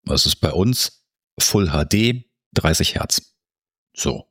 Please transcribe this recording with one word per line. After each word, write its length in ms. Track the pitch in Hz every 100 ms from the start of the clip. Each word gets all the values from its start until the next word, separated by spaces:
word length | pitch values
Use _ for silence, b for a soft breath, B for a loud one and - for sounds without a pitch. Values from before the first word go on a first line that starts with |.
| -
Das 200 | 69 -
ist 120 | -
bei 160 | 78
uns 500 | 85 107 123 - _ _ _ _ -
Full 320 | - 104 92
H 120 | 76 76
D, 460 | 101 117 123 - _ _
dreißig 420 | - 80 78 - -
Hertz. 400 | - - - _ _ _ _ _ _ -
So. 300 | - - -